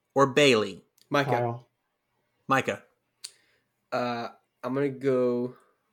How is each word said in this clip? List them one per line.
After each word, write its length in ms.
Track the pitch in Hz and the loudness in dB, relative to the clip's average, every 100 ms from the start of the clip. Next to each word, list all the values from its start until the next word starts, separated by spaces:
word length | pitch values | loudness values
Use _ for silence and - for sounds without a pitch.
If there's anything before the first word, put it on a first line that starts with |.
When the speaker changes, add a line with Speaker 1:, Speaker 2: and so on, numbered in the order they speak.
| _ | _
Speaker 1:
or 120 | 139 135 | 0 2
Bayley? 560 | 131 143 113 101 85 - _ _ | 4 4 4 2 -8 -20 _ _
Speaker 2:
Micah. 220 | 143 135 | -2 0
Speaker 3:
Kyle. 380 | 123 120 120 - _ _ _ _ _ _ _ - | 0 -2 -6 -14 _ _ _ _ _ _ _ -2
Speaker 1:
Micah. 340 | 131 120 101 - _ _ _ - _ _ _ _ _ _ | -2 0 -6 -10 _ _ _ -20 _ _ _ _ _ _
Speaker 2:
Uh, 360 | 123 123 117 117 - _ _ | -6 -4 -6 -10 -14 _ _
I'm 100 | 127 | -6
gonna 140 | 135 143 | -2 -4
go 680 | 123 135 127 123 123 123 - _ _ _ | -2 0 2 2 0 -4 -10 _ _ _